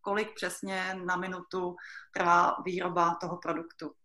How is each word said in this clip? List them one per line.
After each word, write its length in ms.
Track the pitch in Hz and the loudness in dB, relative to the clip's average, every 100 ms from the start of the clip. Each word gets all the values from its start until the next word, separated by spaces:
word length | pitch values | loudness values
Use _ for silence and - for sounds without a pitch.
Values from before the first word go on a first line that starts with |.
kolik 340 | - 202 214 | 0 0 0
přesně 600 | - 180 180 196 190 185 190 | -4 -6 -6 -6 -4 -4 -4
na 120 | 180 180 | -2 -2
minutu 600 | 185 185 - 190 180 180 - - - | -2 -8 -6 -4 -4 -6 -14 -16 -10
trvá 420 | - 175 175 180 - | 0 6 8 6 2
výroba 500 | 185 185 180 175 170 170 | -2 -2 0 4 4 2
toho 160 | 175 175 | -4 -6
produktu. 560 | 170 160 165 - 156 - | -4 -4 -6 -12 -12 -12